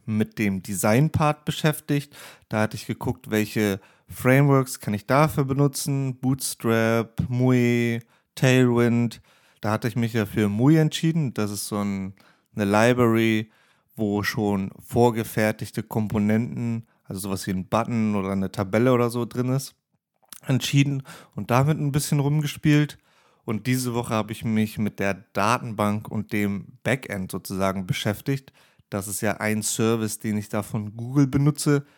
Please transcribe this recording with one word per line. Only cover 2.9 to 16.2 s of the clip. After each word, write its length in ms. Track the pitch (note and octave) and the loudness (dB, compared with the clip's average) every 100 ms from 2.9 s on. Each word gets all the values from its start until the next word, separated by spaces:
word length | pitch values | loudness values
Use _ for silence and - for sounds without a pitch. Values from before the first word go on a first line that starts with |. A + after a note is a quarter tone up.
| A2 A#2+ A#2+ - | -6 -6 -8 -2
welche 480 | G#2+ G#2 A2+ G#2 F#2+ - _ _ | -2 0 0 0 0 -6 _ _
Frameworks 720 | - B2 C3+ C#3+ C3+ B2+ - | -2 4 4 6 4 2 -6
kann 160 | - | -6
ich 120 | G#2 - | -6 0
dafür 380 | C3 D3+ - | 2 2 0
benutzen, 760 | C3+ C3+ C#3+ - - C#3 C3+ B2 | -2 0 0 0 -4 -2 -2 -2
Bootstrap, 1080 | C3 C3+ - - A#2 A2+ A2+ A2+ A2 - - | -2 -2 -4 -4 0 2 4 2 0 -6 -4
Mui, 720 | B2 B2+ B2+ A#2+ A#2+ A#2+ A#2 - _ _ - | 0 2 4 4 2 0 -4 -8 _ _ 2
Tailwind. 840 | C3+ B2+ B2 A#2+ A#2+ A#2+ A#2+ - _ _ _ _ | 4 6 6 4 4 4 0 -4 _ _ _ _
Da 120 | G#2 | -2
hatte 160 | A2 A#2+ | -2 -2
ich 80 | A#2+ | -2
mich 160 | A2+ | -2
ja 120 | A2+ | 0
für 240 | G2 G#2+ G#2 | 0 0 0
Mui 280 | G#2 C3+ D#3+ | 2 4 4
entschieden. 580 | D#3 - E3 E3 C3+ | 2 0 -2 0 -2
Das 160 | G#2 G#2 | -2 -4
ist 160 | G#2 - | -6 -6
so 120 | G#2 | -4
ein, 360 | G2+ G2 F#2+ - _ _ _ | -2 -4 -8 -12 _ _ _
eine 100 | - | -2
Library, 880 | G2+ G#2 A#2 B2 A#2 A2+ A2+ A2 G#2+ _ _ _ _ - | 2 4 4 4 2 2 2 0 -4 _ _ _ _ -4
wo 260 | G#2+ G#2 | -2 0
schon 480 | G2 - G#2 G2+ F#2+ - | -2 -2 0 0 -4 -10
vorgefertigte 1040 | - A#2 A#2+ A2+ G#2+ - G#2+ A2 G#2 - | -4 2 2 2 -4 0 0 0 -8 -10
Komponenten, 1040 | - A#2 G#2 A2 | -6 -4 -2 0